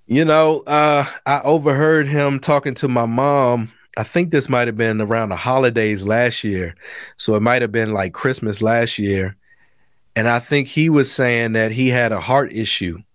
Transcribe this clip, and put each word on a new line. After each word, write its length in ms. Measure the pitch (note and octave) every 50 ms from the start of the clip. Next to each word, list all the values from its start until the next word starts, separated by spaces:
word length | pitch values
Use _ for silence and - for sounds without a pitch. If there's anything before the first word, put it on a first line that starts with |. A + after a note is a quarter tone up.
| _ -
you 180 | A2+ C#3+ D#3+
know, 360 | D#3+ D3+ D#3 D#3+ D#3 D#3+ C#3+
uh, 440 | - - D3 D3+ D3+ D3+ D3 C#3+ C#3 - - - -
I 160 | C3+ C#3+ C#3+
overheard 680 | - C3+ D3+ E3 C#3+ D#3 C#3 C3+ D3+ D#3 D#3+ D#3 D3+ C#3
him 320 | C#3+ D3 C#3+ C#3+ C#3 C3+
talking 360 | - - D3+ C#3+ - D3 C3
to 120 | - - C3+
my 180 | B2 B2 A#2
mom. 680 | A2+ A#2 B2 C3+ C#3+ C#3+ C#3+ C3+ B2 A#2+ A#2+ A2 A2+ - _ _ _ _ A#2
I 60 | A2
think 280 | - - E3+ F3+ E3+
this 180 | E3 D3 B2+ -
might 180 | C3 B2 A#2+ A#2+
have 100 | A2 G#2+
been 240 | A#2 A2+ A2 G#2+
around 280 | G#2+ G#2 A2+ A2+ A2+ G#2
the 60 | F#2+
holidays 680 | F2 - B2 B2+ C3 C3+ B2+ A#2 A#2 A2 G#2+ G#2+ G2 F#2+
last 400 | G2+ G#2+ A#2 B2 A#2+ A#2 - -
year. 320 | G#2+ G2 F#2 F2+ E2+ E2+ - - - - - - - - -
So 180 | - - G#2+
it 60 | G#2+
might 200 | G#2 A#2 B2 B2+
have 100 | B2 A2+
been, 220 | G#2 A#2 A2+ A2 G#2+
like, 200 | G2+ F#2+ F#2 D#2+
Christmas 480 | - - C3+ B2+ - - A2 G2+ -
last 360 | A2 G#2+ A#2 A#2 A#2 A2+ - -
year. 380 | G#2 G2 G2 F#2+ F#2+ F#2+ G2 - _ _ _ _ _ _ _ _ _ _ _ _ _ _ _
And 120 | A2+ A2 A#2
I 120 | A#2+ A#2+
think 280 | B2 - D3 C#3+ C3+ B2
he 220 | - D3+ D#3 E3
was 220 | D#3 D3 C3+ -
saying 420 | - - C3 B2 A#2+ A#2 A#2 A2+ A2
that 180 | A2+ A2 A2
he 180 | A2 A#2+ C3 B2+
had 220 | B2 B2 A#2+ A2+
a 80 | G#2+ G2+
heart 320 | - - B2+ C#3 C#3 -
issue. 480 | - G#2+ A2+ G#2+ - - G2 F2+ E2+ - - _